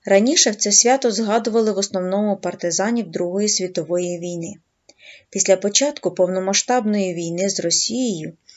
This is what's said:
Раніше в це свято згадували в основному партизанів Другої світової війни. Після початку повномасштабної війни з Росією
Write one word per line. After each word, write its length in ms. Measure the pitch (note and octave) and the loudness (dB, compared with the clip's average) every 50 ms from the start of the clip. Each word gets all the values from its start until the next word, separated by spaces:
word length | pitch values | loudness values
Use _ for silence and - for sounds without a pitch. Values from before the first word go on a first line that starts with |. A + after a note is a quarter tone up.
| _ | _
Раніше 460 | G3+ G3 G3 G#3+ B3+ D#4+ F4+ - A#3+ | -4 0 0 2 2 2 2 2 0
в 40 | G#3 | 0
це 160 | G3+ - G#3 | -2 -2 0
свято 400 | G3+ - - A#3+ C4 C4+ C4+ A#3+ | 2 2 4 4 2 2 2 0
згадували 600 | G3+ G3+ A3+ G3+ G#3+ A#3 A3 A#3 G#3+ A#3 A3 G#3+ | -2 -2 -2 0 0 0 0 0 0 0 0 2
в 60 | G3+ F#3+ | 0 -2
основному 600 | G3 - - F#3 F#3 F#3 F#3+ G#3 G#3+ G#3 G3 G3 | -2 -2 -2 -4 -2 -2 0 0 0 0 -2 -2
партизанів 760 | - F3 - - - F3 E3 F3 F#3+ A3 A#3+ A#3 G#3+ E3 | -4 -6 -6 -4 -4 -2 0 0 0 0 0 -2 -2 -4
Другої 380 | D#3+ E3+ F3+ F3 F3+ G3+ G#3 G#3 | -4 -4 -2 -2 0 0 0 0
світової 680 | - - F#3 F3+ F3+ F3 D#3 D#3+ F3 F3 F3 F3 F3 E3+ | 0 0 -2 -2 -4 -4 -4 -2 -2 0 0 -2 -4 -4
війни. 340 | E3+ F3 F3 E3+ E3 G#3 G#3 - _ _ _ _ _ - _ _ - - - - _ _ | -6 -6 -6 -6 -6 -8 -10 -16 _ _ _ _ _ -20 _ _ -20 -20 -20 -20 _ _
Після 280 | - G3 - - F#3+ F#3 | -4 -2 4 4 4 4
початку 540 | F#3 G3+ G3+ - C#4 D4 D4 - - F#3 | 4 2 2 2 2 2 0 -2 -4 -4
повномасштабної 1000 | F3+ - F#3 F3+ F#3 F#3 F#3 F#3+ G3 - - - B3 B3+ G#3+ G#3+ G#3 G#3 F#3+ F#3 E3+ | 2 2 2 2 2 0 0 2 0 0 2 2 2 2 2 2 0 2 0 0 -2
війни 360 | E3+ E3+ E3+ E3+ F3 F#3+ G3+ | -4 -4 -4 -2 -2 -2 0
з 100 | F#3+ - | -2 -2
Росією 720 | D#3+ E3+ D#3+ - - - A3 B3 C4 A#3 G3 D#3+ D#3 E3 D#3+ - _ - - | 0 0 0 0 0 0 -2 0 0 0 -2 -2 -4 -8 -12 -14 _ -20 -20